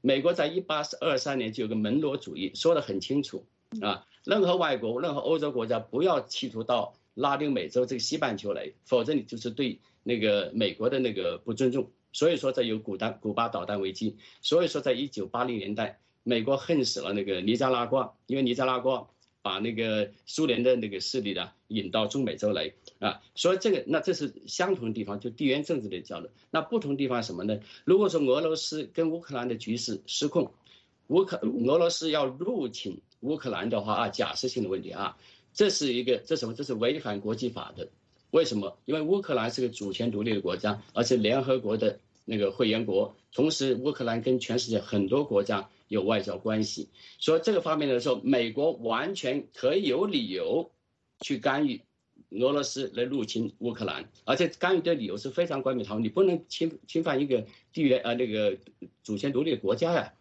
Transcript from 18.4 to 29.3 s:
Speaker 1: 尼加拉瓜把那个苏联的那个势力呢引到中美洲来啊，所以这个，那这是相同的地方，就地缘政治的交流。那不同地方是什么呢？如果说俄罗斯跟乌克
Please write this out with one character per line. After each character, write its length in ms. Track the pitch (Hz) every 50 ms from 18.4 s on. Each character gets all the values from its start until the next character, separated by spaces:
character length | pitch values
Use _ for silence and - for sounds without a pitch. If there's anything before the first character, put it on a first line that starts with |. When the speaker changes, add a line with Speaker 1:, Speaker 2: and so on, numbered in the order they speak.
Speaker 1:
尼 120 | 135 123 123
加 100 | 127 131
拉 140 | 131 127 123
瓜 280 | 117 131 131 117 104 _ _ _ _ _ _ _
把 160 | _ 101 92 95
那 140 | 104 117
个 380 | 113 110 117 113 107 107 104 101 - _ _
苏 200 | - - - 160
联 160 | 143 117 113
的 120 | 120 127 127
那 120 | 120 110 104
个 120 | 98 92
势 200 | - - - 131
力 120 | 107 101
呢 180 | 95 87 87 95 - _ _ _
引 220 | 107 110 98 95
到 160 | 90 110 107
中 180 | 104 - 139 135
美 100 | 110 -
洲 180 | - - 104
来 200 | 101 82 76 73 - _ _ - _ _
啊， 220 | - 104 - - _ _ _
所 200 | - - 170 185
以 40 | 185
这 120 | - 226
个， 140 | 190 143 -
那 140 | - 151 160
这 120 | 151 -
是 220 | 170 - 147 135 - - -
相 280 | - - - 180 190 190
同 140 | - 120 113
的 40 | 107
地 100 | 110 104
方， 160 | 95 101 104
就 100 | - 123
地 140 | 113 - 156
缘 180 | 135 131 147
政 180 | 147 - 170 135
治 80 | 107 101
的 120 | - 90
交 180 | - - 98 82
流。 120 | 82 - _ _ _ _
那 100 | - 160
不 160 | 156 - 233 233
同 180 | - 139 139
地 100 | 131 139
方 160 | 127 123 120
是 60 | 113 110
什 60 | 92
么 100 | 87 90
呢？ 160 | 107 107 107 - - - - _
如 140 | - 180 196
果 100 | 208 190
说 120 | 165 165
俄 200 | 143 131 127 147
罗 160 | 165 160 160
斯 280 | 156 - - 151 156 139 -
跟 180 | - - 165 160
乌 100 | 160 170
克 140 | 170 -